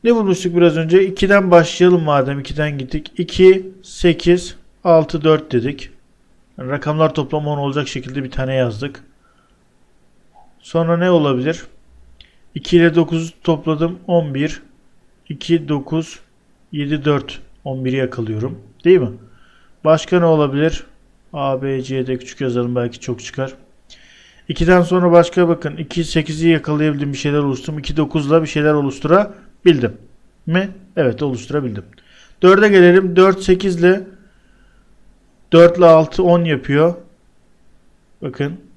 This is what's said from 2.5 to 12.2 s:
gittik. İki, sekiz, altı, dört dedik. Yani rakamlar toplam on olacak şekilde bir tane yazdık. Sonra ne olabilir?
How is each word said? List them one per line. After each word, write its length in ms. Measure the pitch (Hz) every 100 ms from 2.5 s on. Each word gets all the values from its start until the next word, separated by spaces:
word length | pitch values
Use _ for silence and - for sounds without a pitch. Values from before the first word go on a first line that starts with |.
| 147 151 143
gittik. 340 | 127 156 - -
İki, 540 | 170 - 185 190 185 -
sekiz, 720 | - - 180 160 175 180 - - _ _
altı, 400 | 180 165 151 160
dört 280 | 156 151 151
dedik. 380 | 123 123 143 - - _ _ _ _ _ -
Yani 120 | 131
rakamlar 440 | 139 151 151 160
toplam 320 | 156 135 151 147
on 120 | 147
olacak 300 | 143 143 139
şekilde 360 | 139 127 135
bir 60 | 131
tane 240 | - 131
yazdık. 500 | 131 123 104 139 - _ _ _ _ _ _ _ _ _ _ _ _ _ _ _ _
Sonra 380 | - 165 165 170
ne 140 | 180
olabilir? 540 | 175 147 127 139 170 - _ _ _ _ _